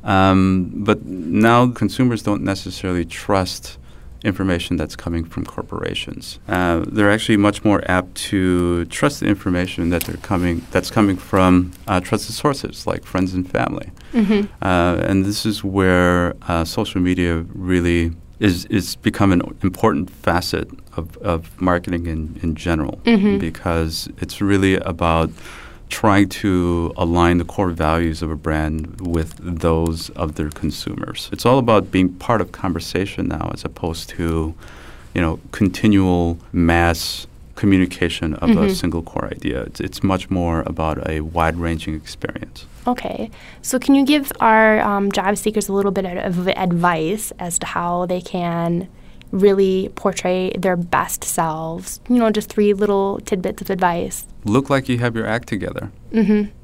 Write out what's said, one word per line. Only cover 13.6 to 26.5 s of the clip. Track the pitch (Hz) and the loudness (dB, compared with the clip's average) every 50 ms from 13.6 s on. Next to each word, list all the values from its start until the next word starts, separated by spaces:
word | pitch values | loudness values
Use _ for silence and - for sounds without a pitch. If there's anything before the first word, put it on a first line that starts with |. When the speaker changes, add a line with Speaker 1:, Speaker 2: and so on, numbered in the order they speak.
| - - - - - - - - - - | 0 0 -4 -6 -8 -12 -16 -18 -16 -2
Speaker 2:
Mm-hmm. | - 240 214 190 214 202 208 202 - - | 0 2 2 4 2 2 0 -2 -6 -4
Speaker 1:
Uh, | - 95 90 87 87 90 87 87 85 85 | 0 2 2 4 4 2 2 0 0 2
and | 95 95 95 | 2 2 2
this | 101 104 - - | 0 -2 -2 -4
is | 110 104 - - | -4 -4 -4 -4
where, | 98 95 98 95 92 90 90 90 90 90 87 87 87 - - - - | -2 2 4 4 6 6 6 6 6 4 4 2 0 -2 -6 -4 -2
uh, | 87 82 82 | -2 0 -2
social | 82 - 120 104 - - 95 | -2 -2 -4 -4 -2 0 0
media | 90 90 92 90 90 87 85 82 82 - - | 2 2 2 2 2 0 0 -2 -4 -6 -10
really | - 92 90 90 87 87 87 87 87 85 82 82 - - - - - | -8 -2 2 2 2 4 4 2 2 2 0 -2 -6 -14 -20 -6 0
is, | 110 101 90 87 - | 2 2 2 0 -2
is | - - 101 87 - - | -2 -2 -2 0 -2 -10
become | - - 110 - - 101 98 | -2 -2 -2 0 2 2 4
an | 90 87 - - - - | 4 2 2 -2 -6 -4
important | - 95 92 - - 110 82 71 90 - | -4 -4 0 2 2 2 2 0 -4 -6
facet | - - - - 85 90 87 - - 80 - - - - - - - | -10 -4 -2 0 0 0 0 -2 -4 -4 -6 -8 -12 -20 -20 -12 -10
of, | - 82 82 - - | -10 -10 -10 -12 -6
of | - 98 85 82 82 - - - | -2 -2 -2 -2 -4 -10 -8 -2
marketing | 90 90 87 87 87 - 90 85 82 | 0 2 2 0 0 -2 -4 -4 -4
in, | 85 80 80 78 76 - - | -4 -4 -6 -6 -8 -8 -6
in | - 82 78 | -4 -4 -4
general, | - - 87 82 78 69 - - - - | -2 -2 -2 -2 0 -2 -4 -6 -2 2
Speaker 2:
Mm-hmm. | 233 233 196 196 214 196 - | 2 4 4 4 2 2 2
Speaker 1:
because | 87 82 80 - - 90 85 82 80 80 82 - - - - - | -2 -4 -6 -4 -2 0 0 0 0 -2 -4 -8 -10 -10 -8 -8
it's | - - - - | -8 -8 -4 -2
really | 101 98 98 95 98 95 95 | 2 2 4 4 4 4 2
about | 92 - - 90 82 87 82 82 82 80 80 - - - - - - - - - - - - | 2 0 -4 -4 0 2 2 4 2 2 0 -4 -10 -18 -18 -18 -18 -18 -20 -20 -20 -14 -12
trying | - - - 107 98 98 101 95 | -6 0 2 4 4 4 4 2
to | - - - 101 | 0 -2 0 2